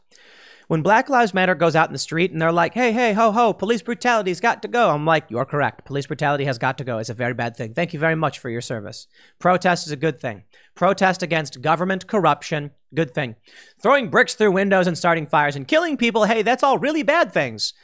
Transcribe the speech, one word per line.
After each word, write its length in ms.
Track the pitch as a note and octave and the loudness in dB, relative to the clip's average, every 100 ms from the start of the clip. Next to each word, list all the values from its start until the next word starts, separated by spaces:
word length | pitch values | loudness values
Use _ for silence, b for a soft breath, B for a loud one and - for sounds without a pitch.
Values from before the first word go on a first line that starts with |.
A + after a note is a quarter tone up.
| _ B B B B B B | _ B B B B B B
when 160 | D#3+ | -2
Black 260 | D#3 A3 B3+ | 2 2 4
Lives 240 | C4 A3+ | 2 2
Matter 220 | F#3+ F#3 | 2 0
goes 220 | E3+ E3 D#3+ | 2 2 2
out 120 | D#3+ | 0
in 40 | |
the 80 | C#3 | -2
street 320 | - D#3+ F3+ | -6 -2 -2
and 100 | D#3+ | 0
they're 80 | D#3+ | 0
like, 240 | E3+ E3 | 2 0
"Hey, 160 | - B3 | 0 0
hey, 220 | A3+ A#3+ | 2 0
ho, 180 | G3+ A#3 | 2 2
ho, 220 | G#3 A#3 | 4 2
police 280 | F#3 F#3+ A#3 | 0 -2 -2
brutality's 600 | - A#3 B3 A#3 F#3+ F3 | -2 -4 0 0 0 -2
got 200 | A#3 - | -2 -2
to 60 | G3+ | -2
go," 220 | A3+ A3 | 0 2
I'm 160 | D3 D3+ | 2 2
like, 240 | D#3+ - | 0 0
"You're 140 | A2+ | -6
correct. 400 | C3+ D3 B2+ - | -4 -2 -2 -4
Police 220 | - C#3 C3+ | -8 -8 -6
brutality 380 | D3+ D3 C#3+ | -4 -2 0
has 140 | C#3+ A#2 | -2 -2
got 200 | C3 C3+ | -4 -4
to 60 | |
go. 140 | C3 A2+ | -6 -6
It's 120 | A2+ | -6
a 40 | |
very 180 | A2 B2 | -6 -6
bad 240 | B2 A#2+ A2+ | -4 -6 -8
thing. 180 | A#2 | -8
Thank 180 | A#2+ E3+ | -4 -4
you 80 | D3+ | -2
very 160 | D#3+ D#3+ | -2 0
much 240 | D#3 - | -2 -4
for 100 | C3 | -8
your 100 | A#2 | -8
service. 460 | - A#2 G#2 A2 - b b b | -6 -8 -10 -16 -20 b b b
Protest 480 | F3+ F3+ F3+ F3 E3+ | 0 2 2 0 -4
is 60 | |
a 40 | D3 | -4
good 240 | D#3+ D3+ | -4 -4
thing. 220 | C3 G2+ - b b | -8 -10 -16 b b
Protest 480 | - F3+ G3 F#3+ F#3 | -2 -2 2 2 0
against 380 | F3 D#3+ D3 - | -2 -4 -4 -6
government 480 | B2+ D#3 F#3 F#3+ - | -2 0 0 -4 -2
corruption, 640 | G#3+ D#3+ D3 - D#3 C#3+ - _ | 0 2 0 -2 -6 -6 -14 _
good 220 | C3+ D#3+ | -4 -4
thing. 220 | D#3+ C3 G#2+ B B B B | -4 -6 -8 B B B B
Throwing 300 | G3+ C#4 G#3+ | 2 2 4
bricks 240 | E3+ B3 | 2 2
through 160 | - G#3+ | 2 2
windows 380 | F#3 G3 F#3+ F3+ | 2 2 2 2
and 100 | D#3+ | 0
starting 280 | F3 E3 D3 | 2 0 2
fires 260 | D#3 D3 | 2 2
and 140 | C#3 C3 | -2 0
killing 280 | D#4 E4+ C#4+ | 0 2 0
people, 280 | A#3 A3 | 0 2
hey, 180 | G3+ A3+ | 2 2
that's 220 | G#3+ A#3+ | 0 2
all 140 | C#4 A#3 | 2 2
really 260 | D#3+ D#4+ | 0 0
bad 280 | C4 D#4 C#4+ | 0 2 2
things. 400 | F3+ C3+ A2 - b | 0 -4 -4 -8 b